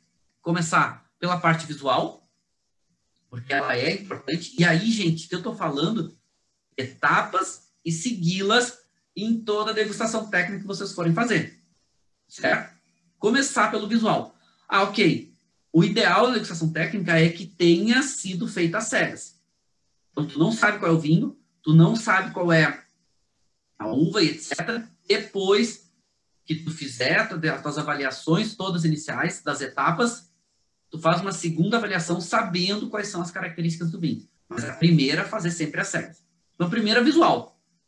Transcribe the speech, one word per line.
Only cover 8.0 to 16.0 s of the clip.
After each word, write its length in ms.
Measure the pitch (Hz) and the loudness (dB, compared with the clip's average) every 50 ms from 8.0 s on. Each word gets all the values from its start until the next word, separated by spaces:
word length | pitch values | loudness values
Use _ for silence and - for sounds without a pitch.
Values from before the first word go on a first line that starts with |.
| - 247 226 185 165 170 185 190 196 202 220 247 240 - - - _ _ _ _ _ _ - | -4 -6 -4 -2 -2 -2 0 0 0 2 2 2 2 0 -4 -12 _ _ _ _ _ _ -10
em 260 | - 208 226 226 226 | -6 -2 -2 -2 -2
toda 300 | - 208 208 214 214 220 | -2 -2 -2 -2 -2 -2
a 40 | 208 | -2
degustação 540 | 214 214 208 208 - 226 226 233 220 208 - | -2 -2 -2 -2 -4 -4 -4 -4 -4 -4 -2
técnica 340 | - 180 175 175 196 - | -2 -2 -2 -2 -4 -8
que 40 | - | -8
vocês 260 | 196 196 175 208 - | -8 -8 -8 -8 -8
forem 220 | - - 170 165 165 | -6 -2 0 0 2
fazer, 480 | 226 240 240 208 156 117 - - _ _ _ _ _ _ _ _ _ _ _ _ _ _ _ | 2 2 0 0 0 -2 -4 -10 _ _ _ _ _ _ _ _ _ _ _ _ _ _ _
certo? 460 | - - - - - - - - - _ _ _ _ _ _ _ _ - | -10 -4 0 0 0 0 -2 -8 -18 _ _ _ _ _ _ _ _ -2
Começar 520 | - 208 247 277 277 - - 240 208 220 | 0 2 2 2 2 0 2 2 2 2
pelo 160 | - 214 214 | 0 -2 -2
visual. 500 | 202 233 226 220 202 147 - - - _ _ _ _ _ _ _ - | 0 0 2 2 2 0 0 -2 -6 _ _ _ _ _ _ _ 0
Ah, 140 | 202 196 | 2 2
OK. 500 | 196 202 - 226 202 165 123 113 - - _ _ _ _ _ _ _ _ | 2 2 2 2 4 4 2 0 -4 -10 _ _ _ _ _ _ _ _
O 120 | - 165 196 | 4 4 4
ideal 420 | 202 208 226 | 4 4 2